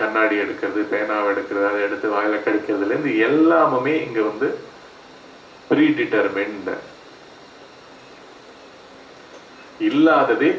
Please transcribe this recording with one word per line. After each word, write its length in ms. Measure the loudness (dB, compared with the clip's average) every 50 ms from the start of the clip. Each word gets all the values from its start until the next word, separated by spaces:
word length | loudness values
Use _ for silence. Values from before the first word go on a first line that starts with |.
கண்ணாடி 340 | -4 -2 0 0 0 2 0 0 -2
எடுக்கிறது, 380 | -4 -6 -6 -6 -4 -4 -4 -2 -2
பேனாவை 360 | -2 -4 -2 -2 -2 -2 -2 0 -2
எடுக்கிறது, 320 | -2 -4 -4 -2 -2 0 0
அதை 120 | 0 0 -2 -2
எடுத்து 200 | -4 -4 -4 -2 -2
வாயில 240 | 0 0 0 -2 -2 -2
கடிக்கிறதுலேருந்து 680 | -2 -2 -2 -2 -2 -2 -2 -2 -2 -2 -2 -2 -2 0 2 2 2
எல்லாமுமே 680 | 4 4 4 4 4 4 4 2 2 0 0 0 -2 -2 -4
இங்க 140 | -4 -4 -2 -2 -2
வந்து 180 | -2 -2 -4 -4 -4 -6 -12 -16 -20 -20 -20 -20 -20 -20 -20 -20 -20 -20 -20 -20 -20 -20 -20 -20 -20 -20 -4 -2
ப்ரீடிட்டர்மின்ட், 1000 | 2 2 4 2 2 0 -2 -2 0 0 0 0 -2 -4 -4 -6 -6 -8 -8 -8 -10 -10 -12 -16 -20 -20 -20 -20 -20 -20 -20 -20 -20 -20 -20 -20 -20 -20 -20 -20 -20 -20 -20 -20 -20 -20 -20 -20 -20 -20 -20 -20 -20 -20 -20 -20 -20 -20 -20 -20 -20 -20 -20 -20 -20 -20 -20 -20 -20 -20 -20 -20 -20 -20 -20 -20 -20 -20 -20 -20 -8 -4 -2 0
இல்லாததே 600 | 4 4 6 6 6 6 4 2 2 2 2 2 2